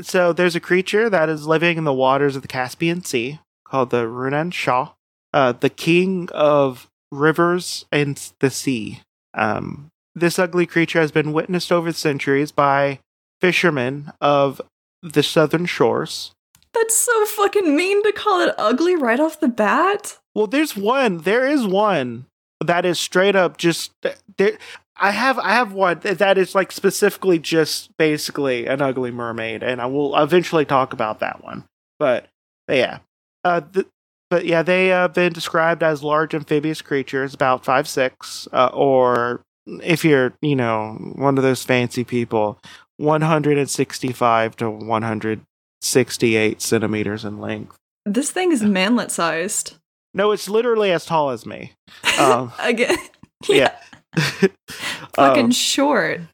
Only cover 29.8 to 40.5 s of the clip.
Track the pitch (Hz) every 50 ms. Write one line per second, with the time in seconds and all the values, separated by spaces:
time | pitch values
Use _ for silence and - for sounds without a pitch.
29.8 | 120 127 135 147 143 139 - 147 156 139 170 180 160 - 170 160 139 - 147 131
30.8 | 131 - 127 123 113 107 107 - - - - - - - - - - _ _ _
31.8 | _ _ _ _ 151 131 120 - - _ _ _ _ _ _ _ _ - 156 131
32.8 | 110 - - - _ _ _ _ _ _ _ _ - 180 175 170 147 165 - 190
33.8 | - - _ _ _ _ _ _ _ _ 180 170 - - 165 165 156 180 185 185
34.8 | 185 190 185 180 180 175 - 185 180 175 170 165 - - - 165 160 165 170 156
35.8 | 165 160 156 135 147 147 151 156 160 151 - 156 143 - 156 147 147 156 156 -
36.8 | - - 147 135 131 - - 135 135 135 139 - 143 131 127 123 - - 127 135
37.8 | 151 - - 143 127 131 - _ - - - - - - - 131 127 - - -
38.8 | 143 139 135 127 127 123 123 120 120 120 120 - - _ _ _ _ - 180 175
39.8 | - 180 165 - - 160 143 131 127 123 - _ 151 151